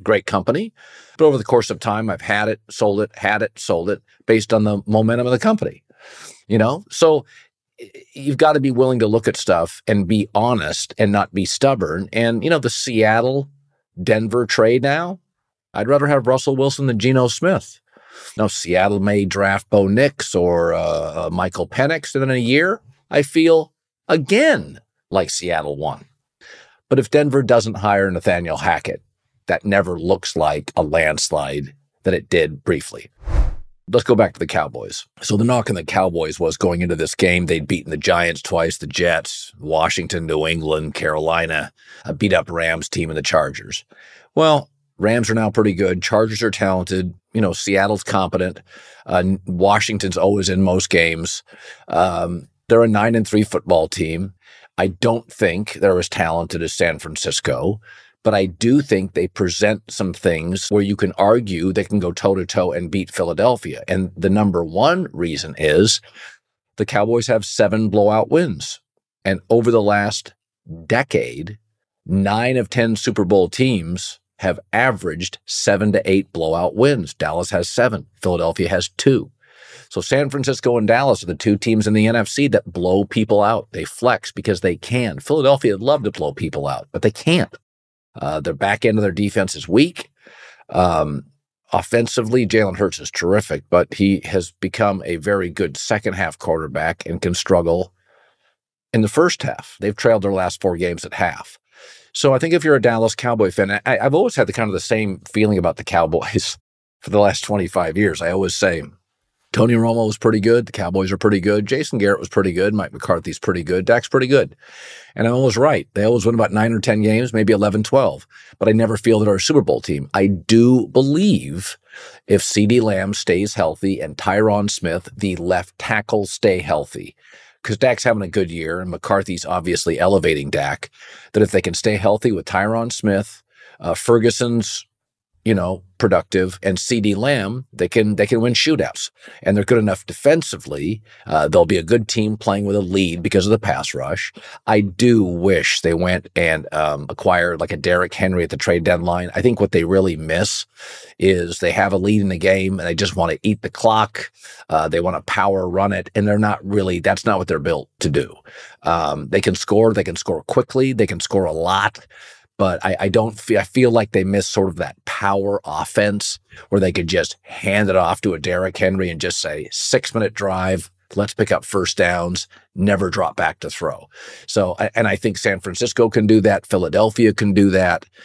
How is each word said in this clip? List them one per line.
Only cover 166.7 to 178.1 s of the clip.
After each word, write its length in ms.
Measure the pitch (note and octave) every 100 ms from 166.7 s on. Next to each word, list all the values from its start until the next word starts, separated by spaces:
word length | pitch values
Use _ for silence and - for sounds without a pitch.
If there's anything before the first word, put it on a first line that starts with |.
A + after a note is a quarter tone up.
| G2
they 120 | F#2
could 160 | F2 E2+
just 300 | F2 D#2 -
hand 480 | - - - G2+ G2+
it 60 | F#2
off 260 | E2+ F2
to 140 | G#2 D#2+
a 40 |
Derrick 380 | F2+ F2 F#2 -
Henry 320 | F#2+ F#2+ F2+
and 100 | E2
just 220 | F2 -
say, 260 | D#2 D2+ -
"Six-minute 640 | - - B2+ - A2+ G2+ -
drive, 560 | G2 F#2 F#2+ F#2+ - _ _ -
let's 180 | G#2
pick 180 | - G#2
up 140 | F2 -
first 320 | G2+ F2 -
downs, 500 | F2 F2 F2 F2+ - - _ -
never 340 | G2 G2 F#2
drop 260 | D#2+ D#2+ -
back 260 | E2 D#2
to 100 | D2+
throw." 360 | - D#2+ B1+ - - - - -
So, 300 | - F#2 F2
a-, 180 | A2 -
and 120 | G#2+
I 80 | G2
think 240 | A2+ F#2+
San 200 | A2 F#2+
Francisco 480 | F#2+ F2 A#2+ - A2+
can 200 | A2+ G#2+
do 120 | A2
that. 260 | G2+ F#2 -
Philadelphia 640 | F#2+ E2+ D2+ A2 G#2+ A2+
can 220 | G2+ G#2 G2
do 160 | G2+
that. 340 | F#2 F#2 - -